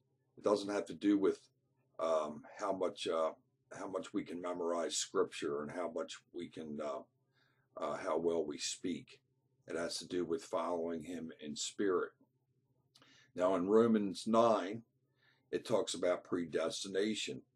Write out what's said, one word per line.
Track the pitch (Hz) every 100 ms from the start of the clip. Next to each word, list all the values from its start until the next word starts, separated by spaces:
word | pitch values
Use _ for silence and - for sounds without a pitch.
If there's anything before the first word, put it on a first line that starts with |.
| _ _ _ -
It |
doesn't | 101 101 98
have | 101 -
to |
do | 80 101 101
with, | 92 - _ _ _ _ _ -
um, | 82 80 76 76 - -
how | 101
much, | 92 87 - 101
uh, | 80 80 - _ _ -
how | 80 98
much | 95 -
we | 101
can | - 87
memorize | 90 87 85 85 76 -
scripture | - 95 87 - 78 71
and | 76
how | 90 82
much | 82 76 - _
we | 87 85
can, | 82 78 73
uh, | 73 67 - _ _ _ _ _ _ -
uh, | - -
how | 92 80
well | 85 82
we | 73 71
speak. | - - 90 73 - - _ _ _ _ -
It | 82
has | 82 -
to | 85
do | 90
with | 82 82
following | - 87 85 87 85 82
him | 78 85 80 -
in | 73
spirit. | 73 - - 101 87 - _ _ _ _ _ _ _ _ - - - _ 87
Now, | 90
in | 92 92
Romans | 110 117 110 101 85 110
nine, | 113 117 104 90 113 - _ _ _ _ _ -
it | 87
talks | - 104 92
about | 87 90 87
predestination, | - 90 82 80 80 - 98 95 107 104 - - -